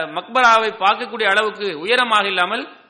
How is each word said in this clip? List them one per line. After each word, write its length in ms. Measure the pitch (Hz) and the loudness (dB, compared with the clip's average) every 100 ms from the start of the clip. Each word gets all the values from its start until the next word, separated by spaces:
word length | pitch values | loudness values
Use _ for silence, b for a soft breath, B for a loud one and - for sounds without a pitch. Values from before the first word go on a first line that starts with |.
| 156 | -4
மக்பராவை 640 | 165 202 247 240 226 220 | -8 -4 2 4 4 2
பார்க்கக்கூடிய 500 | - 190 220 226 220 | 0 0 0 -4 -2
அளவுக்கு 540 | 208 202 214 202 202 151 | 0 2 0 -4 -8 -6
உயரமாக 480 | 190 247 240 214 196 | -2 0 2 2 0
இல்லாமல் 420 | 185 180 233 320 - | -2 -2 -2 -8 -18